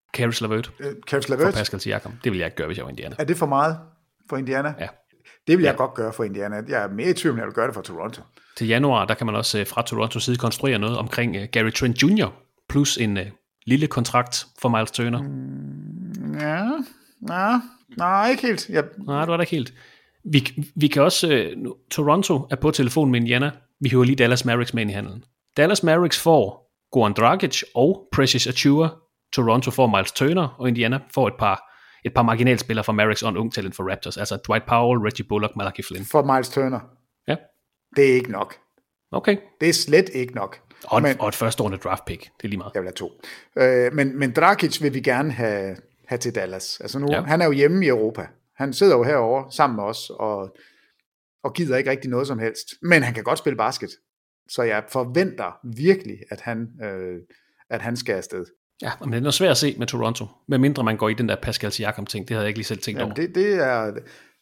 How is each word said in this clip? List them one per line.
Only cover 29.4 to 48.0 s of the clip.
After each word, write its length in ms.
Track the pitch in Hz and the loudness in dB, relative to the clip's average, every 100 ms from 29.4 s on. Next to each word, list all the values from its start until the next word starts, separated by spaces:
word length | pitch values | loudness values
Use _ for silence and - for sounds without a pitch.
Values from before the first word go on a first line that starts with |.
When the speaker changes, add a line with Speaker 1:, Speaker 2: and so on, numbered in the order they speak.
| 117 120 127 | 4 4 2
Speaker 1:
får 160 | 131 123 101 | 2 4 4
Miles 140 | 95 | 0
Turner, 440 | - 147 180 143 - | 0 2 2 -2 -2
og 80 | 127 | -2
Indiana 320 | 120 117 135 - | 2 0 -2 -4
får 140 | - 110 | 0 0
et 60 | - | 2
par, 220 | 104 95 - - - _ 117 | 0 0 -6 -20 -20 _ -2
et 80 | |
par 80 | 123 | 2
marginalspillere 600 | 117 113 123 117 - 110 | 2 4 4 2 0 -2
fra 100 | 104 | 0
Mavericks 300 | 107 107 104 | 2 2 2
og 60 | 110 | -2
en 80 | 92 | -2
ung 160 | 113 | -4
talent 220 | - 95 - | -4 -8 -6
fra 80 | |
Raptors. 340 | 92 95 90 - | -6 -6 -8 -8
Altså 200 | 104 98 - | -6 -6 0
Dwight 180 | 110 - | 0 2
Powell, 340 | 117 120 123 | 2 4 2
Reggie 240 | 107 - - | 0 -4 -4
Bullock, 260 | 104 104 104 | -2 -2 -4
Malachi 260 | 98 - | -8 -8
Flynn. 240 | - 90 98 | -10 -10 0
Speaker 2:
For 280 | 151 139 | 2 4
Miles 160 | 131 123 | 2 0
Turner? 300 | 139 131 123 - _ _ _ - | -2 -2 -4 -10 _ _ _ -6
Speaker 1:
Ja. 80 | 156 - _ _ _ _ - | -6 -8 _ _ _ _ 4
Speaker 2:
Det 140 | 139 | 6
er 20 | 127 | 6
ikke 160 | 123 | 2
nok. 240 | 98 101 - _ _ _ _ - | -6 -6 -10 _ _ _ _ -8
Speaker 1:
Okay. 260 | - - 196 - - | -2 0 0 -2 -2
Speaker 2:
Det 80 | 160 | 0
er 40 | |
slet 360 | 165 147 151 185 | 2 4 4 4
ikke 220 | 131 123 120 | -2 -6 -6
nok. 240 | 98 - _ - - | -10 -12 _ -16 0
Speaker 1:
Og 120 | 113 | 2
et, 60 | |
Speaker 2:
Men 120 | 147 123 | 2 0
Speaker 1:
og 80 | 107 | -2
et 80 | - | -2
første 280 | 113 - | -2 -2
runde 140 | 104 95 | -4 -4
draft 280 | 90 92 - | -6 -6 -8
pick. 160 | 85 | -12
Det 220 | - _ | -14 _
er 40 | 104 | -8
lige 100 | 101 | -8
meget. 140 | 85 101 | -8 -8
Speaker 2:
Jeg 60 | |
vil 60 | 92 | -8
have 60 | |
to. 180 | 90 87 - - - _ - 127 127 123 | -10 -12 -14 -20 -20 _ 2 4 6 4
Øh, 60 | |
men, 260 | 151 135 131 | 2 0 0
men 120 | 135 | 0
Dragic 500 | 120 175 202 165 - | 4 4 4 0 0
vil 120 | 143 | -2
vi 60 | 131 | 0
gerne 300 | 131 123 151 | 0 0 0
have, 440 | 117 113 101 95 92 - _ - | -2 -2 -2 -4 -10 -16 _ -8
have 100 | 120 | -6
til 160 | 120 107 | -4 -4
Dallas. 440 | 92 95 - - | -6 -8 -10 -10
Altså 200 | 101 131 | -8 -4
nu, 80 | 143 | -2
Speaker 1:
Ja. 100 | 147 | 0
Speaker 2:
han 200 | 143 165 | 0 2
er 40 | 165 | 4
jo 60 | |
hjemme 340 | 139 147 185 165 | 6 4 4 2
i 20 | |
Europa. 400 | 120 | 2